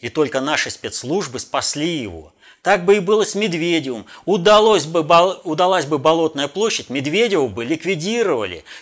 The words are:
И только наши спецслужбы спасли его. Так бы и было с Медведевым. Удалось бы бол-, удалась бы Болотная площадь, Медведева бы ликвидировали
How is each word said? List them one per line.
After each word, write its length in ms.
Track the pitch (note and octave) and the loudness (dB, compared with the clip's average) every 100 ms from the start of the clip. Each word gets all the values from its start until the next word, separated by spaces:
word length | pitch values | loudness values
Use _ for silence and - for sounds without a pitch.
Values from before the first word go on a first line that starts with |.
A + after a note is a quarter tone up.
И 80 | A#2 | -6
только 320 | - C#3+ C3+ | -2 0 0
наши 280 | C#3 D3+ - | -2 -2 -4
спецслужбы 680 | - A#2 - B2 F3+ D#3 A#2+ | -8 -8 -8 -4 -4 -4 -10
спасли 640 | - C#3 - D3 D#3 E3 | -6 -4 -4 -4 -4 -4
его. 320 | G#2+ E2 D2+ _ - _ | -8 -12 -18 _ -20 _
Так 240 | F3 G3 | 0 0
бы 120 | F3 G#3 | 4 2
и 40 | |
было 240 | F3+ G#3+ | 4 0
с 100 | G3 | 0
Медведевым. 680 | G3 G#3 E3 E3+ E3 C3+ A#2 G2 - - | -2 -2 -2 0 0 -2 -8 -12 -10 -2
Удалось 580 | G3 F3+ G#3+ A3 G3+ | 2 6 6 6 4
бы 180 | D3+ E3+ | 2 -2
бол-, 380 | D3+ E3+ F#3 F3+ | 4 4 4 0
удалась 420 | F3+ D#3 F3+ F#3 C#3+ | -6 0 2 2 0
бы 120 | D3+ | 0
Болотная 500 | D#3 E3 D#3+ D3 C#3+ | 2 2 0 -2 -4
площадь, 420 | F#3 A3 - - | -2 -2 -2 -6
Медведева 580 | B2+ C#3 F3+ A#3 F#3+ C3 | -6 -2 0 2 0 -2
бы 160 | G2 | -4
ликвидировали 1000 | A#2 E3 F#3+ F3+ F3 A#3 G3+ C3 G2 F2 - - | -6 -4 -4 -4 -2 -2 0 -2 -4 -8 -16 -20